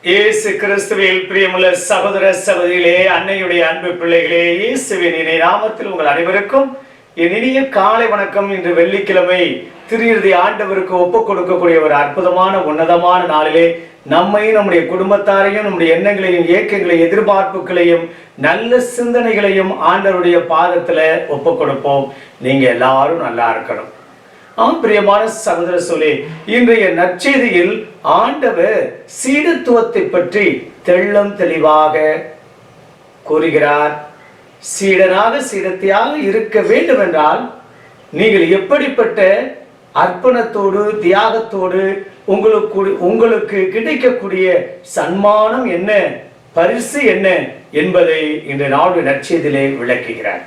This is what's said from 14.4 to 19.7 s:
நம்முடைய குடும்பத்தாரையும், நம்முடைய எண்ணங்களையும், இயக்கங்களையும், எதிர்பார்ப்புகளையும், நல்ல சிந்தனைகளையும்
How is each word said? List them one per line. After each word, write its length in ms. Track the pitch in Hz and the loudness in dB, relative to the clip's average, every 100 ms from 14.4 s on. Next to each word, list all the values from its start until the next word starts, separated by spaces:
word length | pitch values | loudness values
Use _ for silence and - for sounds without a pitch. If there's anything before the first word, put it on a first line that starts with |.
| 214 | 2
நம்முடைய 380 | 220 196 170 160 | 2 2 0 0
குடும்பத்தாரையும், 680 | 185 190 202 202 196 196 208 | -4 0 0 2 2 2 0
நம்முடைய 320 | 208 175 165 | -4 -2 2
எண்ணங்களையும், 520 | 170 196 202 185 175 170 | 2 2 0 0 0 2
இயக்கங்களையும், 640 | 185 214 202 175 170 165 | 2 2 -2 0 2 2
எதிர்பார்ப்புகளையும், 1000 | 156 151 196 190 190 - 175 175 170 165 - - | 2 2 2 0 -4 -4 0 2 2 -2 -14 -20
நல்ல 440 | - 135 190 233 247 | -4 -2 -2 0 0
சிந்தனைகளையும் 1000 | 247 - 240 240 226 202 202 190 190 | 0 -4 -2 0 0 0 0 0 0